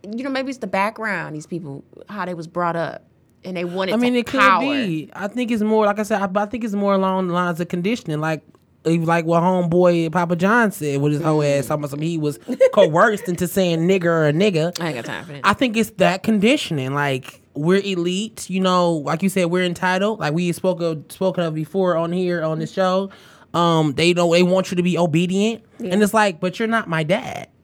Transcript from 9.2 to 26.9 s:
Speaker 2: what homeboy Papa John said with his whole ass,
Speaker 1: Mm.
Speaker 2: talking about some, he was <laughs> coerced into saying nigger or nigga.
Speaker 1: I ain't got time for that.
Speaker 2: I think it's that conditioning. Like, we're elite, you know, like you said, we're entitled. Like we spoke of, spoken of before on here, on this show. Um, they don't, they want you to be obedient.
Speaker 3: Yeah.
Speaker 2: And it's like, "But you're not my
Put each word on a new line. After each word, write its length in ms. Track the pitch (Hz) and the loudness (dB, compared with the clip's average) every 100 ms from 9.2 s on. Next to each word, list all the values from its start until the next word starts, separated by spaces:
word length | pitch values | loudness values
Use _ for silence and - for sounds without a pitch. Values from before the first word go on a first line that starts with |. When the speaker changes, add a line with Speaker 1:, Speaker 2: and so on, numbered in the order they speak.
| 160 | 2
Speaker 2:
what 180 | 170 | 2
homeboy 680 | 175 185 175 175 180 170 165 | 4 2 2 4 6 4 0
Papa 260 | 170 170 175 | 0 0 2
John 340 | 190 240 220 | 4 4 2
said 300 | - 151 139 | 0 -2 0
with 100 | 147 | 0
his 100 | 147 | 0
whole 220 | 156 151 | 2 2
ass, 220 | 147 143 135 | 2 0 0
Speaker 1:
Mm. 20 | |
Speaker 2:
talking 140 | 151 | -4
about 80 | 147 | -4
some, 100 | 147 | -4
he 160 | 160 165 | -4 -2
was 220 | 151 143 - 240 | -2 -4 -8 2
<laughs> 180 | 508 | 4
coerced 540 | 233 185 160 226 214 - | 6 4 6 4 2 -4
into 180 | 175 175 | -2 -2
saying 320 | - 185 165 | 0 0 2
nigger 240 | 170 190 170 | 2 2 2
or 260 | 165 151 | 2 2
nigga. 480 | 151 208 165 165 170 | 2 2 2 -2 -4
Speaker 1:
I 60 | 165 | -6
ain't 80 | 127 | -6
got 100 | 117 | -8
time 200 | 85 175 | -10 -12
for 80 | |
that. 80 | 143 | -2
Speaker 2:
I 100 | 185 | 0
think 220 | 202 262 220 | 2 0 0
it's 140 | 220 - | -2 2
that 260 | 175 185 | 0 2
conditioning. 680 | - 220 208 294 - 151 131 | 0 2 2 2 -2 -4 -4
Like, 480 | 139 143 131 - - _ 139 | -2 -2 -4 -8 -20 _ -4
we're 260 | 156 196 | 0 2
elite, 680 | 196 180 170 185 220 - - | 0 -2 -2 -4 -6 -12 -6
you 120 | 185 | -2
know, 320 | 185 180 175 | 2 2 2
like 280 | 165 139 156 | 0 -2 -2
you 60 | 190 | 0
said, 200 | 190 175 | 0 0
we're 180 | 180 180 | 0 -2
entitled. 540 | 175 185 185 202 220 | -2 -2 0 -2 -2
Like 120 | 151 | -2
we 160 | 156 175 | -2 -2
spoke 260 | 165 185 175 | 0 -2 -2
of, 240 | 170 160 - | -4 -4 -10
spoken 340 | - 190 180 | -4 -2 0
of 100 | 170 | -4
before 440 | 156 156 196 185 165 | -4 -4 -2 0 0
on 160 | 165 | -2
here, 280 | 180 180 175 | -2 -2 -2
on 180 | 160 160 | -2 -4
this 120 | 156 | -6
show. 380 | - 185 185 196 - - - _ | -2 0 0 -4 -12 -20 -20 _
Um, 400 | 160 170 165 156 | 0 4 4 2
they 200 | 131 170 | 2 2
don't, 180 | 175 175 | 4 4
they 120 | 170 | 4
want 280 | 180 185 185 | 4 2 0
you 60 | 175 | -2
to 60 | |
be 140 | 175 165 | 0 0
obedient. 640 | 175 156 175 190 214 226 _ - | 2 2 0 0 0 -4 _ -12
Speaker 3:
Yeah. 120 | 202 | -2
Speaker 2:
And 100 | 190 | 0
it's 120 | 208 | 2
like, 260 | 220 208 160 | 2 0 0
"But 180 | 185 175 | -6 -4
you're 80 | 226 | -2
not 180 | 226 | -2
my 160 | 185 | -2